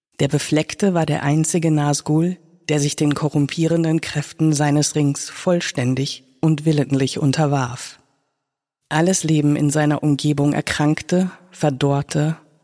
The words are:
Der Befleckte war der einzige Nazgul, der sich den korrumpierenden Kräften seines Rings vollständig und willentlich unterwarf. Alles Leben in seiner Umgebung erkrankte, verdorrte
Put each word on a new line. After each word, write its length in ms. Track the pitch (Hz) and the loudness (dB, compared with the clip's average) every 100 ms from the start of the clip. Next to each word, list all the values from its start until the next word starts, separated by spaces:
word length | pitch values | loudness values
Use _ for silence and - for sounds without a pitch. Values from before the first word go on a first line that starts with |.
| _ - | _ -4
Der 80 | 139 | -2
Befleckte 680 | 147 - 151 156 - 202 | 0 0 -2 -2 -2 0
war 140 | 170 156 | 2 0
der 160 | 151 | -2
einzige 480 | 143 156 156 175 160 | 0 0 2 0 2
Nazgul, 680 | 151 147 143 - 151 175 180 _ _ - | 2 2 -2 0 0 0 -4 _ _ -4
der 100 | 151 | -2
sich 160 | 143 - | -2 0
den 200 | 151 139 | 0 0
korrumpierenden 840 | 151 147 143 - 160 165 160 160 | 0 0 -2 0 0 2 2 0
Kräften 540 | - 147 - - 160 | -2 -6 -6 0 2
seines 420 | 143 147 147 143 151 | 2 2 2 2 0
Rings 340 | 143 143 - | 0 -2 -8
vollständig 920 | - 185 175 - - 123 131 143 - - _ | -6 0 0 -2 -2 -2 -2 -4 -8 -16 _
und 220 | 160 147 160 | 0 2 2
willentlich 540 | 147 135 139 135 - | 0 0 0 0 0
unterwarf. 800 | 143 131 147 139 123 123 - - _ _ _ _ _ _ _ _ _ | 0 2 0 0 -2 -8 -14 -18 _ _ _ _ _ _ _ _ _
Alles 340 | 151 175 185 | 0 0 0
Leben 320 | 156 156 147 147 | 0 2 2 2
in 140 | 147 | 2
seiner 340 | 151 151 147 | 2 0 0
Umgebung 480 | 151 139 147 143 143 | 0 0 0 0 0
erkrankte, 800 | 151 - - 151 156 - 180 185 - - | 0 -2 -2 0 0 0 0 -2 -6 -20
verdorrte 840 | - 151 131 143 139 139 151 151 160 _ _ | -4 -2 0 0 -2 -2 -2 -2 -4 _ _